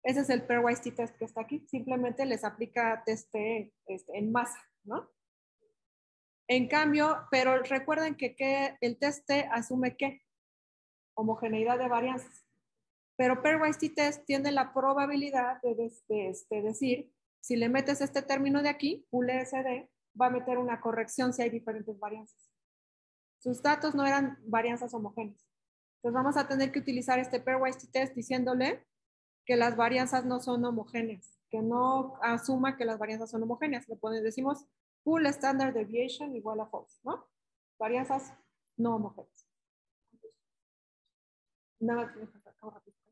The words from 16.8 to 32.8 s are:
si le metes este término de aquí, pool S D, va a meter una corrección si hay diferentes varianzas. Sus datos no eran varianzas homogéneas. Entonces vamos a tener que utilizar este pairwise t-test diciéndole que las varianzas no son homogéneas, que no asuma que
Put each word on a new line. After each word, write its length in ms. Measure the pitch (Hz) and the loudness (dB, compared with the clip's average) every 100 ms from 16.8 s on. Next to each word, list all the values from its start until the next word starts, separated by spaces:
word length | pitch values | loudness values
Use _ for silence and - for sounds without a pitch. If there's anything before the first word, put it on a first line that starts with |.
| 262 247 - _ _ _ | 0 0 -2 _ _ _
si 160 | - 240 | -2 0
le 120 | 233 | 2
metes 320 | 262 269 277 | 2 2 0
este 220 | 269 277 | 0 -2
término 400 | 277 277 277 285 | 0 0 4 4
de 80 | 294 | 2
aquí, 360 | 294 285 - - | 0 -2 -2 -2
pool 180 | 247 247 | 0 2
S 260 | 254 254 262 | 0 -2 -2
D, 280 | 262 254 - _ _ 208 | -2 -4 -8 _ _ 2
va 80 | 254 | 2
a 40 | |
meter 260 | 247 247 247 | 2 0 -2
una 240 | 247 226 | 0 -2
corrección 540 | 233 226 220 - 254 | -2 -2 -4 0 0
si 80 | 254 | 0
hay 80 | 240 | -2
diferentes 480 | 233 226 214 214 202 | -2 -6 -8 -8 -10
varianzas. 520 | 208 220 214 _ _ _ _ _ _ _ _ _ _ _ | -10 -10 -14 _ _ _ _ _ _ _ _ _ _ _
Sus 200 | 254 247 | -6 0
datos 320 | 294 294 302 | 2 2 2
no 120 | 285 277 | 2 2
eran 320 | 277 269 - 226 | 2 0 -4 -2
varianzas 480 | 226 233 240 240 | 0 0 -2 -6
homogéneas. 520 | 233 208 - 214 208 _ _ _ _ _ _ | -6 -6 -8 -10 -12 _ _ _ _ _ _
Entonces 180 | 240 | -2
vamos 220 | 247 269 294 | 2 2 2
a 100 | 277 | 0
tener 240 | 269 269 | 0 0
que 60 | 277 | 0
utilizar 400 | 277 254 254 254 | -2 -4 2 2
este 220 | 254 247 | 2 -2
pairwise 380 | 254 262 262 254 | 0 2 0 -2
t-test 360 | - 262 262 | -4 -2 -2
diciéndole 720 | 262 220 254 254 254 262 480 _ _ _ _ _ _ | -4 -2 0 2 2 2 0 _ _ _ _ _ _
que 120 | - 247 | 0 4
las 200 | 233 226 | 4 4
varianzas 480 | 233 254 254 262 | 2 2 2 0
no 160 | 247 247 | 0 -2
son 240 | 254 240 | -2 -2
homogéneas, 760 | 240 233 208 233 226 196 - _ _ | 0 -2 -4 -4 -4 -6 -16 _ _
que 100 | 220 | -2
no 560 | 220 240 254 262 262 - | 0 2 4 2 0 -2
asuma 560 | 233 233 240 262 262 | 0 0 0 2 0
que 80 | 262 | 0